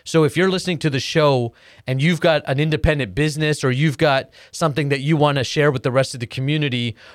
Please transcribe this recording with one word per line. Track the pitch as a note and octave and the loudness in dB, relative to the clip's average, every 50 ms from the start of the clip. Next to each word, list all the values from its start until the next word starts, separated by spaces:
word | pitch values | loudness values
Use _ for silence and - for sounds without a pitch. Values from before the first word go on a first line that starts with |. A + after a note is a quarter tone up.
| - | -10
So | - - D#3+ D#3 | 0 2 2 2
if | D3 - | 2 2
you're | D#3 F3+ F#3+ | 0 0 0
listening | F#3 F3+ - F3+ F3 C#3 | 0 -2 -2 -4 -4 -2
to | - D#3 | -2 -2
the | C3+ C3 | -2 -2
show | - - - - D3+ C#3+ C#3 B2+ A#2+ A#2+ - _ _ - - - - | -4 -2 0 2 4 4 4 2 0 -4 -8 _ _ -20 -20 -14 -6
and | - C3 C3 | -4 -2 0
you've | C#3+ E3+ F3+ D#3 | 2 0 0 2
got | - E3+ D#3 D3 - | 2 2 2 2 0
an | - C#3 C3+ | -2 -2 0
independent | D#3 D#3+ D3+ - - E3 D3+ D3 B2+ G2+ F2+ | 0 0 0 0 2 0 2 0 -2 -4 -2
business | C#3 D3+ D#3 C3+ D3+ D3+ D3+ D3+ - | -2 -2 -2 -2 -2 -2 -2 -2 0
or | - C3 | 0 -2
you've | B2 C3 D3+ D#3+ C3+ - | 0 2 0 0 0 2
got | E3 D3 C3+ C3+ C3 - _ - - - | 2 2 2 0 -2 -6 _ -20 -20 -14
something | - - F3 D#3 C3 D#3+ D3 C#3+ | -6 -2 -2 -2 0 0 0 0
that | C#3 C#3 | -2 -2
you | C3+ D3 E3 | 0 0 2
wanna | D3 D3 D3 C#3 C#3+ A#2+ | 2 2 2 2 0 -2
share | - - D#3 C#3+ D3+ | -2 0 2 2 2
with | C3 C3 - | 2 0 -2
the | C3+ | 0
rest | A#2+ C3+ C3 - - | 0 0 0 0 -4
of | B2+ | -10
the | A#2 | -10
community, | - - - C3+ C#3 D3+ D#3 D3 C#3 C3 B2 A#2+ A#2 A2 - - - - | -8 -6 -6 -4 -2 -2 0 0 0 0 0 -2 -2 -4 -8 -16 -20 -20